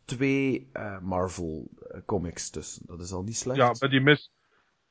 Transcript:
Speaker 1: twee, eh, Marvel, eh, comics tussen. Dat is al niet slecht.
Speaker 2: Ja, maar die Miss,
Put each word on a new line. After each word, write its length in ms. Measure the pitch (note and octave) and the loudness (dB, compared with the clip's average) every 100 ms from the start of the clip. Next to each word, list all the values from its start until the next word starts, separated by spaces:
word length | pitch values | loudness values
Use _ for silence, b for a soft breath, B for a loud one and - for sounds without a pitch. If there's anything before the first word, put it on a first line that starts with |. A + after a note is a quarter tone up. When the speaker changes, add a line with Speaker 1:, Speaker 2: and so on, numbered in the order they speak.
Speaker 1:
twee, 640 | - A#2+ C3+ C#3 C3+ A#2 - | -8 0 2 2 2 0 -4
eh, 260 | - G#2 F#2+ | -10 -8 -8
Marvel, 720 | F#2 F2+ F#2 F2+ E2 D#2 - - - | -2 0 0 -2 -6 -6 -10 -16 -16
eh, 100 | - - | -12 -2
comics 440 | G2+ E2+ - - | -2 -2 -6 -8
tussen. 320 | - - - - | -10 -10 -14 -14
Dat 140 | E2+ | -12
is 120 | F2+ | -8
al 100 | F2+ | -6
niet 140 | G2+ A2 | -6 -4
slecht. 220 | B2+ B2+ | -2 4
Speaker 2:
Ja, 160 | A#2+ A#2 | 4 4
maar 120 | C3+ | 2
die 100 | C3+ | 4
Miss, 300 | C#3 C#3+ - _ _ _ _ _ _ | 6 6 2 _ _ _ _ _ _